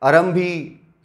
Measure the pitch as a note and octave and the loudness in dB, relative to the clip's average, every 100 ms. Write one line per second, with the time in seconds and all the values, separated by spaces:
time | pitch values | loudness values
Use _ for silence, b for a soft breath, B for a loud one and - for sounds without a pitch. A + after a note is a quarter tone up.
0 | C3+ D#3+ F3+ F3 F3+ E3 - - _ _ | 2 2 2 -2 -4 -6 -12 -18 _ _